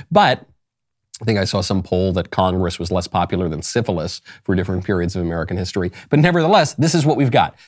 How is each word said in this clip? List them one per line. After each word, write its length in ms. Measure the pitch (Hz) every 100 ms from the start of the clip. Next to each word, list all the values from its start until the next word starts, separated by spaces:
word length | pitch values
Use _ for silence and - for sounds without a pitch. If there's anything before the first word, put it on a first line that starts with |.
| -
But 360 | 180 185 127 - _ _ _ _ _ _ -
I 40 | 113
think 120 | 104
I 60 |
saw 160 | 95 101
some 240 | 92 98
poll 300 | 87 92 95
that 160 | 90 82
Congress 500 | - 92 92 87 -
was 120 | 85
less 160 | 92 87
popular 420 | 98 90 90 87
than 120 | 76
syphilis 600 | - 120 117 87 78 - - - -
for 100 | 95
different 300 | 90 92 92
periods 320 | 95 87 90
of 40 |
American 360 | 85 85 85 92
history. 340 | 90 - 90 - -
But 100 | 143
nevertheless, 560 | 165 175 160 202 151 -
this 200 | 156 170
is 100 | 147
what 120 | 135
we've 120 | 135
got. 260 | 117 80 -